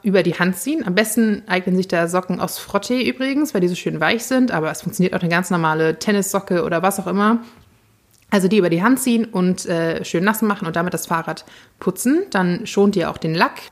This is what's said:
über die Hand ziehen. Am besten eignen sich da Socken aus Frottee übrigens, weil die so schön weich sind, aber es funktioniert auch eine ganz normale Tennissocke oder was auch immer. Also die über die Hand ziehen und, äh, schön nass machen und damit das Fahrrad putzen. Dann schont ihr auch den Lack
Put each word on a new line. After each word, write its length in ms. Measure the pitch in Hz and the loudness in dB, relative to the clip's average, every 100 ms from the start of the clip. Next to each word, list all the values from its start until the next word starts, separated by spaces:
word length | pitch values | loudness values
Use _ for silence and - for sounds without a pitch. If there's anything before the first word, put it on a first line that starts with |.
über 220 | 208 190 | 2 4
die 100 | 175 - | 2 2
Hand 220 | 180 185 | 0 0
ziehen. 280 | 269 320 262 | -4 -4 0
Am 80 | 180 | 0
besten 480 | 226 240 220 202 - | 0 2 2 0 -2
eignen 300 | 185 185 185 | -2 0 0
sich 120 | 185 | 0
da 180 | 175 170 | 0 2
Socken 320 | 185 - 180 | 0 -2 -4
aus 180 | 170 - | -4 -8
Frottee 500 | - 202 202 254 226 | -4 -4 -2 -2 0
übrigens, 460 | 254 262 277 294 | -2 -2 0 0
weil 80 | 208 | 0
die 60 | 180 | 0
so 80 | 180 | 0
schön 240 | 170 160 | -4 -2
weich 240 | 156 226 - | 0 0 0
sind, 260 | 262 254 | 2 2
aber 200 | 170 156 | 0 -2
es 100 | 151 | -4
funktioniert 320 | 175 - 180 | -6 0 0
auch 60 | 185 | 0
eine 100 | 170 | 0
ganz 200 | 170 185 | 0 0
normale 500 | 175 160 156 160 165 | 0 0 2 0 0
Tennissocke 640 | - 202 196 196 - 180 | 0 0 0 -2 0 0
oder 180 | 165 165 | 0 0
was 180 | 185 196 | 0 0
auch 80 | 170 | -2
immer. 320 | 190 214 233 - - _ _ _ _ _ _ - | 2 2 2 -2 -20 _ _ _ _ _ _ -2
Also 160 | 202 180 | 2 4
die 100 | 214 | 4
über 120 | 175 | 4
die 100 | 170 | 2
Hand 180 | 214 262 | 2 2
ziehen 260 | 254 233 220 | 2 0 0
und, 420 | 185 180 180 - | 0 0 0 -2
äh, 360 | 170 165 160 185 | -2 -2 -4 -2
schön 180 | 170 | 0
nass 180 | 196 214 | 0 0
machen 240 | 220 202 165 | 0 -2 -4
und 100 | 170 | -2
damit 180 | 175 165 | -2 -4
das 100 | - | -4
Fahrrad 400 | 165 165 156 - - - - | -4 -4 -10 -12 -20 -20 -6
putzen. 440 | - 180 240 320 392 | -6 -2 0 0 0
Dann 340 | 196 180 175 - | 0 0 -2 -2
schont 300 | - 202 196 | 2 2 2
ihr 160 | 151 | -2
auch 60 | 147 | -4
den 180 | 165 160 | -4 0
Lack 240 | 254 - - | 0 -2 -14